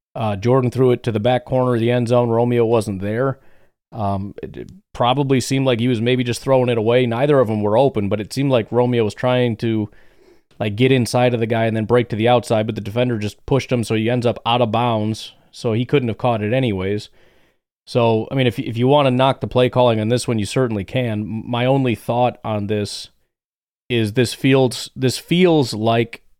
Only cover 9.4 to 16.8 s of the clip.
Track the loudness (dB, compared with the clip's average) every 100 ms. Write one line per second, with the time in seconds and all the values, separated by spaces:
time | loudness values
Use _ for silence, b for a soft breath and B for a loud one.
9.4 | 0 -2 -2 -2 -4 b b b b b
10.4 | b -8 -6 2 2 4 2 2 2 2
11.4 | 0 0 0 -2 2 0 0 0 2 2
12.4 | 2 -2 -2 -4 -6 -2 -2 -2 -6 -8
13.4 | -2 -2 0 -4 -2 -2 0 0 -2 -2
14.4 | -2 0 0 0 0 0 -2 -6 -10 -20
15.4 | _ -8 -4 -2 0 0 -2 -4 -2 -2
16.4 | -2 -2 0 -2